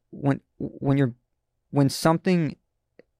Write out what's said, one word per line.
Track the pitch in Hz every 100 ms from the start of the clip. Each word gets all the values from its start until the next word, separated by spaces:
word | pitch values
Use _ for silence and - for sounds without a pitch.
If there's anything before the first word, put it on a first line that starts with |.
| _
When, | - 139 135 _ _
when | - - 135 139
you're, | 131 120 _ _ _ _ _
when | 143 139
something | - 160 165 190 175 147 - _ _ _ _ _